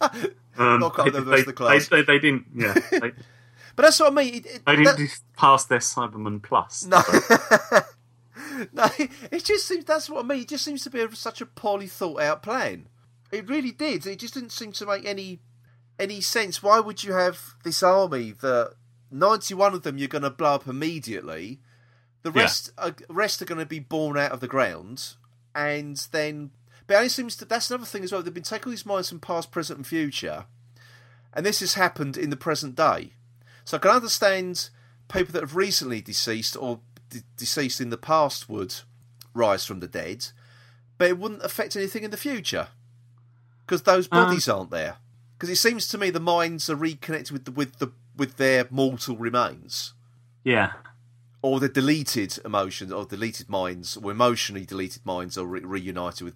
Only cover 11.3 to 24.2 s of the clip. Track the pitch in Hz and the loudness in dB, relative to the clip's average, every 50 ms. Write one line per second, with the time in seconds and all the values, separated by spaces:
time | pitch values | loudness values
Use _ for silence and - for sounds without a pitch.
11.3 | 220 - 233 - _ - - 214 202 202 202 185 - - 190 170 147 - 147 147 | -10 -10 -14 -16 _ -6 -2 -2 -2 -2 -4 -8 -8 -6 -6 -6 -2 0 0 0
12.3 | 156 151 - 208 233 254 208 123 92 85 - - _ _ _ _ _ _ _ _ | 0 -2 -2 -4 -4 -2 -2 -4 -6 -8 -12 -20 _ _ _ _ _ _ _ _
13.3 | - 214 196 202 269 311 262 247 - - 294 311 240 160 151 196 196 - 233 226 | -8 -8 -6 -4 -4 -4 -4 -4 -6 -4 -4 -4 -4 -4 -6 -10 -10 -12 -12 -12
14.3 | - 277 240 226 - - 240 214 196 - 208 202 202 196 - 202 202 196 196 185 | -12 -12 -12 -12 -12 -12 -12 -12 -10 -8 -4 -4 -4 -4 -4 -6 -8 -8 -8 -10
15.3 | 180 175 _ _ _ _ _ _ _ _ _ _ _ - 202 196 208 202 180 - | -12 -14 _ _ _ _ _ _ _ _ _ _ _ -6 -6 -6 -4 -4 -4 -2
16.3 | - 233 220 185 170 - - 202 214 226 220 214 202 - - 202 185 185 180 180 | 0 0 -2 -2 -4 -2 4 6 6 6 6 2 -6 -8 -6 -2 0 2 2 2
17.3 | 175 - - - - _ - 170 156 - 185 180 185 196 196 180 143 127 117 110 | 0 -4 -10 -20 -20 _ -8 -6 -2 2 4 6 6 6 4 2 0 -4 -4 -6
18.3 | 104 - - 135 127 120 117 - - _ _ _ _ _ _ _ 131 135 170 202 | -8 -4 -2 2 2 2 2 0 -6 _ _ _ _ _ _ _ 0 2 4 4
19.3 | 220 214 - - 196 185 196 202 190 175 - 156 139 139 139 135 156 147 143 139 | 4 2 0 -4 0 4 4 4 4 0 -4 -6 -4 -4 -6 -4 -4 -2 -2 -4
20.3 | 123 - 165 147 143 135 - 135 127 135 151 165 170 156 123 113 107 90 - 76 | -2 0 2 2 2 2 -2 -6 -6 -4 -4 -4 -4 -6 -8 -8 -8 -8 -8 -8
21.3 | 80 80 87 107 135 139 _ _ _ _ _ _ _ _ _ _ _ _ - 165 | -10 -10 -10 -12 -14 -16 _ _ _ _ _ _ _ _ _ _ _ _ -8 0
22.3 | 160 202 98 - - - - - - - 190 170 - - - - 165 185 214 202 | 2 4 4 4 2 -2 -6 -10 -10 -8 -8 -6 -8 -8 -14 -8 -2 -2 -2 -2
23.3 | - - 185 - 170 160 160 151 165 156 135 - 165 156 156 151 143 143 | -2 -4 -6 -8 -6 -8 -8 -8 -8 -12 -8 -6 -4 -2 -2 0 0 0